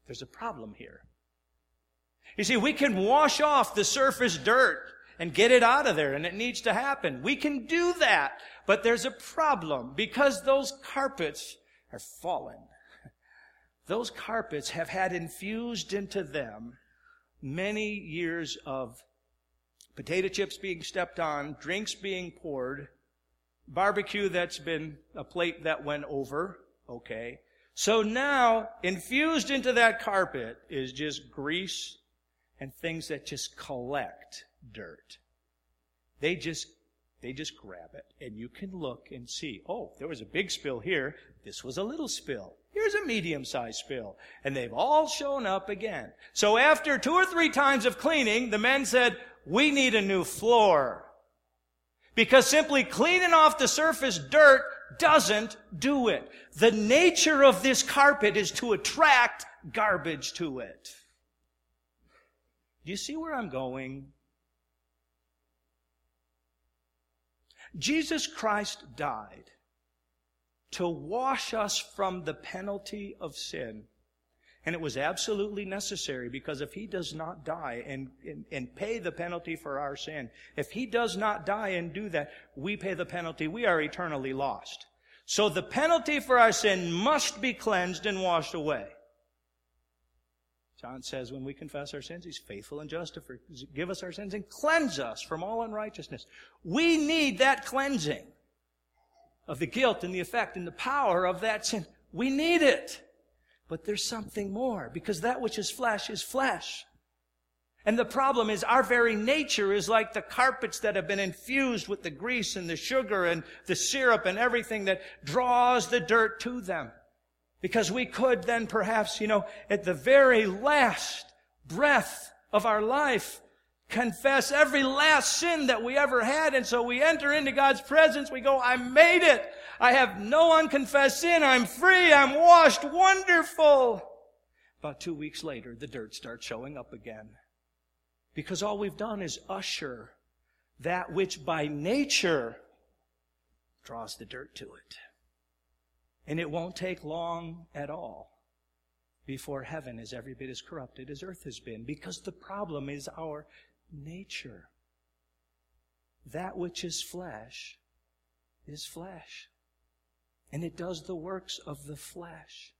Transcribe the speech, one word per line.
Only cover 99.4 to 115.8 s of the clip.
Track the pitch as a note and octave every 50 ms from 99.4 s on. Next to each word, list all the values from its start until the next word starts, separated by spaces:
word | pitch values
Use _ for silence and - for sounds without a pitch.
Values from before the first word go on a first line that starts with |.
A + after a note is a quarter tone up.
| _ -
of | D#3 B2
the | E3+
guilt | - - A#3+ C4 B3 G3+ - -
and | F3+ F#3
the | F#3
effect | F3 - - A#3+ G#3+ - - F#3+
and | F3
the | E3+ -
power | - - B3+ C4+ C#4+ C4+ G#3+ F3+ F3 F#3
of | F3+ F#3 F3
that | G3+ A3+ G#3+ G#3+ G#3+
sin. | - - G#3+ D#3+ - _ _ _ _ -
We | D#3+ A#3+ C4+
need | C4+ C#4 D#4 E4 F4 E4+
it. | D#4 C#4 - - - - - - - _ _ _ _ _ _ _ _ _ _ _ _ _
But | E3 D#3+ -
there's | - G#3 G3+ -
something | - A#3 A3+ G#3 G3 - G#3+ G3+ G3 F#3+
more, | G#3 B3+ C4 A#3 F#3+ C3+ A2+ -
because | E3+ - - G#3 D#3
that | E3 A#3 B3+ C4
which | B3+ A3 A3
is | A3 G3 -
flesh | - - B3+ A#3 G#3+ G3+ - -
is | G#3+ F#3+ -
flesh. | - - B3+ C4+ C4 G3+ D#3+ - - - - - _ _ _ _ _ _ _ _ _ _ _ _ _ _ _ _ _ _ _ _
And | G#3 A3
the | A#3 A#3+
problem | A3+ - B3+ C4+ C4+ C#4 A#3+ A3+ G#3+
is | G#3+ F#3+ G3
our | G#3+ A#3 C4 B3+
very | F#3+ A#3+ A#3+ A#3 A#3 A3
nature | G#3 G#3+ A#3 C#4 D#4 D4 - - - G#3 G3 G3
is | G#3 E3+ F#3+
like | A3+ A3+ A3 G#3+ -
the | A3 -
carpets | - - - B3 C4 - - - G#3+ - -
that | - G#3+ G3
have | G3 F3
been | D#3+ G3+ G3
infused | G3 F#3 D#3+ - - - B3+ C#4 C4+ C4 A#3+ G3+ -
with | - G3+ - -
the | F3
grease | D3 C3+ F#3 A#3+ B3+ A#3+ G3+ - -
and | G3+ F3+ E3+
the | E3
sugar | D3+ - - B3+ C4 B3+ G3 G#3 G3 F3+
and | E3+ E3+ E3 - - - - -
the | - F#3
syrup | - - - - C#4 C4 B3 A#3 G#3 A3
and | F#3 F#3 G3+
everything | A#3 B3 A3+ A#3+ A3 - A3 G#3+ G3
that | F#3+ F#3+ F#3 - - - - -
draws | C#3 D3 B3 B3 B3 B3 B3 B3 B3 B3+ B3